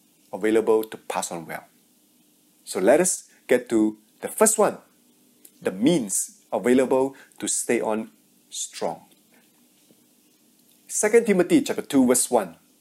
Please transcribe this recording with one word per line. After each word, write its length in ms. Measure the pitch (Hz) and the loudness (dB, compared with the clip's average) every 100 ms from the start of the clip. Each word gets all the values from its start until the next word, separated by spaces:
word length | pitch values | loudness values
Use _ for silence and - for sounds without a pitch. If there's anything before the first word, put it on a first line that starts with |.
| _ _ _ | _ _ _
available 520 | 98 107 113 104 110 | -4 0 2 2 2
to 120 | 110 - | 0 -10
pass 360 | - 92 92 | -10 -8 -8
on 140 | 87 82 | -10 -12
well. 180 | - - _ _ _ _ _ _ _ _ _ | -14 -16 _ _ _ _ _ _ _ _ _
So 160 | - - | -10 0
let 220 | 185 156 | 4 4
us 300 | 185 - - _ - | 2 -4 -10 _ 0
get 200 | 127 - | 0 0
to 280 | 113 107 107 _ _ | 0 0 -2 _ _
the 80 | - | -8
first 300 | - 214 - | 0 2 2
one, 200 | 190 101 _ _ _ _ _ _ - _ | 0 -2 _ _ _ _ _ _ -20 _
the 120 | - | -8
means 680 | 95 127 175 104 - - - _ | -2 0 0 -2 -6 -8 -12 _
available 640 | 113 104 127 127 131 135 135 - - | -4 2 2 2 0 0 -6 -20 -10
to 100 | 101 | -6
stay 320 | - - 120 | -4 -2 -2
on 300 | - 110 113 _ _ _ _ | -2 -4 -8 _ _ _ _
strong. 560 | - - - 95 82 - _ _ _ _ _ _ _ _ _ _ _ _ _ _ _ _ _ - | -14 -14 -8 -8 -8 -16 _ _ _ _ _ _ _ _ _ _ _ _ _ _ _ _ _ -12
Second 380 | - 208 233 226 | -4 2 2 4
Timothy 360 | 190 175 160 | 2 4 2
chapter 200 | - 107 | 2 -4
two, 240 | - 139 127 | 0 2 4
verse 240 | 123 - | 2 2
one. 260 | 120 92 - _ _ | 0 -2 -10 _ _